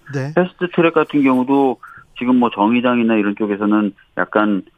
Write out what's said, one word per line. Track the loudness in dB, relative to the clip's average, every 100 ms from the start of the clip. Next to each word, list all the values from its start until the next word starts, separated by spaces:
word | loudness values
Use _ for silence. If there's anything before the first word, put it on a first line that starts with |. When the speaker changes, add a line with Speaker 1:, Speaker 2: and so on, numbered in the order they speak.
| -10
Speaker 1:
네. | -8 -2 -2
Speaker 2:
패스트 | -2 -4 -6 0
트랙 | 2
같은 | 2 0 0
경우도 | 2 0 0 0 0 -2 -12 -20 _ -8
지금 | 0 2
뭐 | 0
정의당이나 | 0 0 2 0 0 0 0
이런 | 0 -2
쪽에서는 | -4 -2 0 0 0 -6 _ -6
약간, | -2 0 0 -2 -6